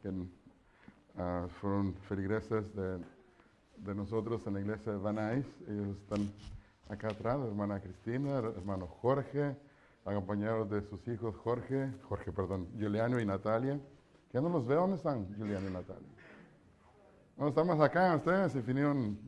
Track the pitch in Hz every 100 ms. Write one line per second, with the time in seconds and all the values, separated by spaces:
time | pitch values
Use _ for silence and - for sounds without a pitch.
0 | 101 95 90 - - - _ - - -
1 | - - 90 90 87 - 101 101 98 90
2 | - 98 95 107 107 110 98 101 92 92
3 | 85 - - - - _ _ - 98 101
4 | 101 113 107 113 107 98 101 107 113 101
5 | 101 107 107 127 135 - - 104 101 98
6 | - 104 101 104 - - - _ - 104
7 | 110 104 110 139 123 104 101 101 98 92
8 | 110 127 143 139 110 98 98 95 87 -
9 | 120 139 127 143 147 131 - - - -
10 | - 101 92 104 107 113 104 104 101 98
11 | - 113 113 107 117 120 120 135 135 -
12 | - 98 - 87 92 95 87 117 104 104
13 | 120 123 107 95 107 113 131 143 139 -
14 | - - _ 123 160 175 120 147 185 180
15 | 165 127 95 104 107 98 95 90 87 92
16 | - - - - - - - - - -
17 | - - - - 147 135 170 156 143 165
18 | 185 156 170 190 180 131 113 131 147 143
19 | 107 104